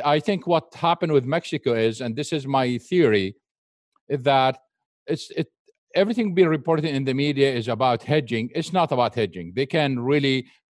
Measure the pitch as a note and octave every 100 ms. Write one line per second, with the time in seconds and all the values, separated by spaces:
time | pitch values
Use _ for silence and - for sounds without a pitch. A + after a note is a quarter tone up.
0 | D3 D3+ G#3 F#3+ E3+ E3 - - E3+ E3+
1 | E3 C#3+ B2 E3+ - - C3 A2+ A2+ A2+
2 | A#2+ A#2 D3 D#3 C3+ C3+ B2+ A#2+ - F3+
3 | C3 G#2 F#2+ - _ _ _ _ _ _
4 | - C3+ C3 C3+ C3 C3 _ _ _ _
5 | - D#3+ - - C3+ _ _ _ _ E3+
6 | G3+ A#3+ G#3+ F3 E3+ D#3 D#3+ D#3+ D#3 C#3
7 | C3+ C3 D3 C3+ C3+ C3 A2+ A2 B2+ A#2
8 | - D3+ A#2+ A2+ A#2+ E3 D#3 F3+ D#3+ C3
9 | A#2 B2 G2+ F2 E2+ G2+ C#3 D#3+ C#3 B2
10 | B2 D3 C#3 C3 B2+ _ _